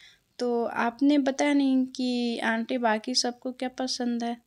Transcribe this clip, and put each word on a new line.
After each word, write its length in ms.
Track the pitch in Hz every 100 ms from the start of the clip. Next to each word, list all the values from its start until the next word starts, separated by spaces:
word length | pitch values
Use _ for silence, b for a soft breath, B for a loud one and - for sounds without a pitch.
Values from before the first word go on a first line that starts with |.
| b b _ -
तो 260 | 247 240 233
आपने 520 | - 233 233 277 294
बताया 360 | 269 277 294
नहीं 320 | 285 277 262 254
कि 540 | - 254 247 240 233
आंटी 380 | 220 226 226 262
बाकी 380 | 240 220 226 254
सबको 360 | 247 240 262
क्या 180 | 247 254
पसंद 540 | 254 254 - 240 240
है?" 120 | 233 233